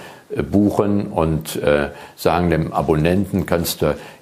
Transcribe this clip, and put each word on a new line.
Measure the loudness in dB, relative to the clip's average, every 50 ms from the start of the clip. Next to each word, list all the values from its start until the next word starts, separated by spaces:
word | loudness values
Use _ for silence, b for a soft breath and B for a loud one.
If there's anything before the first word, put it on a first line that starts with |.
| B B B B B B -6
äh, | -6
buchen?" | -4 0 2 4 4 4 2 2 2 2 0 0 -2
und, | -2 -2 0 0 0 0 -2 -4 -6 -8 -2
äh, | 0 2 2 2 2 -2 B B B B B
sagen | -2 0 0 2 2 2 2
dem | 2 2 0 -2
Abonnenten, | -2 -2 0 2 2 2 4 2 2 2 0 0 -2 -4 0
"Kannst | 0 0 0 0 -4 -4 -2
du | -2 -2 -2 B B B B B